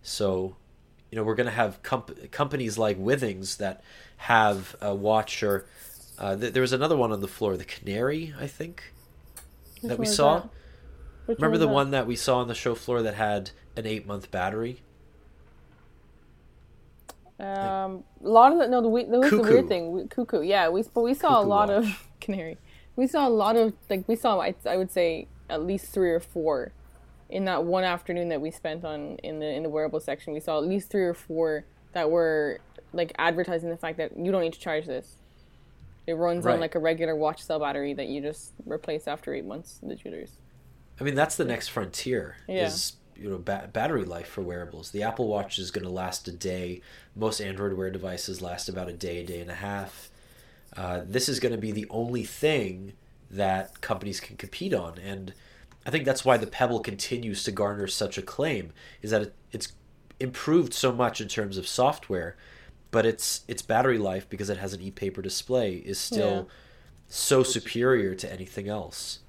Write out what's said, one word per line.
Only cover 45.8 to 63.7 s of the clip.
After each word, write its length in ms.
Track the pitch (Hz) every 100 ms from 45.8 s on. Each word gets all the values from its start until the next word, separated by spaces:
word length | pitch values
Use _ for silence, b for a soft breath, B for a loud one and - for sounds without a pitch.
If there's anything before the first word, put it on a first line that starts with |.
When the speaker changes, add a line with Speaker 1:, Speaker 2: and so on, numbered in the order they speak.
| 90
Speaker 1:
last 380 | 90 92 - -
a 40 |
day. 500 | 85 95 90 90 90 B B B -
Most 240 | 110 110
Android 340 | 101 95 101
Wear 160 | 92 95
devices 500 | 92 92 90 - 90
last 260 | 90 87 -
about 220 | 92 90
a 40 |
day, 300 | 87 92 87
day 160 | 87 87
and 100 | 87
a 60 | 87
half. 540 | 101 101 92 - - b b b b b b -
Uh, 260 | 92 90 87
this 240 | 113 127
is 100 | 127
gonna 180 | 127 117
be 140 | 110
the 160 | 104 104
only 340 | 110 117 123
thing 720 | 104 - 151 151 101 92 98 - - - -
that 500 | 98 98 95 95 -
companies 380 | - 92 101 95
can 180 | - -
compete 360 | 98 - 190
on, 240 | 135 85 85
and 360 | 95 98 92 - b b b - -
I 40 |
think 140 | 151 131
that's 200 | 135 131
why 120 | 120
the 100 | 107
Pebble 320 | - 123 117
continues 600 | 110 98 - 123 117 98
to 80 | -
garner 360 | 98 101 104 95
such 300 | - 101 98
acclaim, 540 | 92 - 151 123 85 B B B
is 100 | 107
that 100 | 110
it, 140 | 104 - -
it's 220 | 107 - - - - - -
improved 540 | 131 127 - 165 135
so 180 | - 131
much 300 | 117 120 -
in 60 | 104
terms 300 | - 104 95
of 100 | 90
software, 680 | - 127 151 - 92 85 - B B B B -
but 140 | 117 110
its, 360 | 113 - - -
its 140 | 117
battery 360 | -